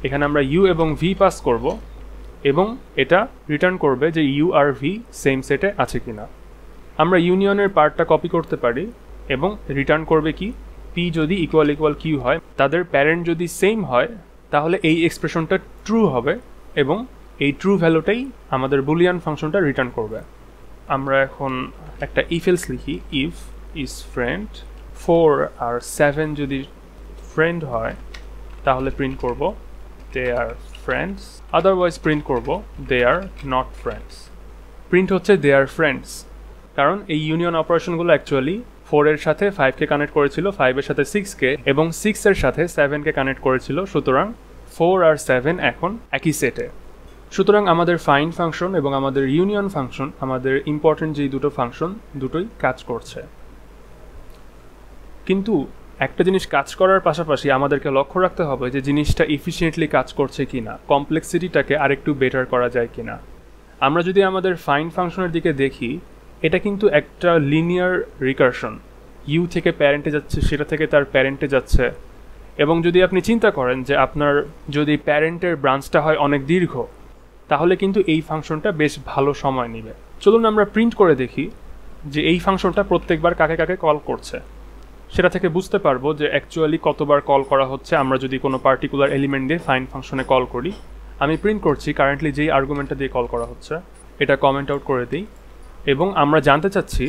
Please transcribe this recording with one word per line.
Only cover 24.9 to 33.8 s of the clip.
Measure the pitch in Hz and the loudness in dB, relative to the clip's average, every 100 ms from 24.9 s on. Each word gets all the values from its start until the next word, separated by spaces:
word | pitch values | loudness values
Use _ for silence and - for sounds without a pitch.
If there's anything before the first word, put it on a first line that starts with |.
| - | -8
four | - 170 160 139 151 - 120 | 2 6 6 4 0 -4 -4
আর | 120 - - | -4 -6 2
সেভেন | 147 143 156 147 | 2 2 -4 -4
যদি | 139 139 139 - - - - - - | -4 -4 -8 -16 -20 -20 -18 -18 -8
friend | - 160 170 147 | 0 0 0 -4
হয়, | 117 113 - - - - - - - 143 | -4 -4 -8 -14 -16 -16 -16 -16 -4 -2
তাহলে | 131 135 135 | 0 -2 -4
print | 135 131 | -6 -4
করব | 127 120 165 220 - - - - - 131 | -6 -4 -6 -6 -16 -18 -18 -18 -10 -6
they | 123 120 | -2 -2
are | 117 120 - - - | -4 -8 -16 -12 -4
friends, | 131 170 196 - - - 165 | -4 -4 -8 -14 -20 -4 2
otherwise | 185 190 175 160 165 | 2 4 0 0 0
print | 151 147 | 0 0
করব | 127 120 175 - - 131 | -4 -2 -6 -6 -14 -2
they | 127 120 | 2 4
are | 160 196 - 143 | 2 -2 -12 -4
not | 127 123 - | -2 -4 -8